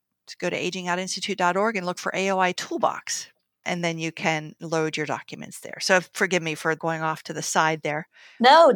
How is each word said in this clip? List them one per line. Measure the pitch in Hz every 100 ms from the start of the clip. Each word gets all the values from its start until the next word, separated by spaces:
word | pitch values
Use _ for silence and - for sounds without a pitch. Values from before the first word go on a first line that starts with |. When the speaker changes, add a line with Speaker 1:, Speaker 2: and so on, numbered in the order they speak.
| _ _ -
Speaker 1:
just | -
go | 180
to | -
aging | 175 185 180
out | 175
institute | 190 190 196 190
dot | 180 180
org | 214 214
and | 175
look | 175
for | - 180
A | 196
O | 190
I | 185
Toolbox. | 180 - 330 - - - - - _ _ _
And | - 180
then | 170 165
you | 165
can | - 175 156 151 -
load | 160 160 156 151
your | 147
documents | 113 - - - -
there. | - -
So | - 185 170
forgive | - 190 180
me | 160
for | 151 160 160
going | 165 160
off | 160 160
to | -
the | 156
side | - 190 160 160
there | 151 147 - _ - -
Speaker 2:
No, | 233 311 320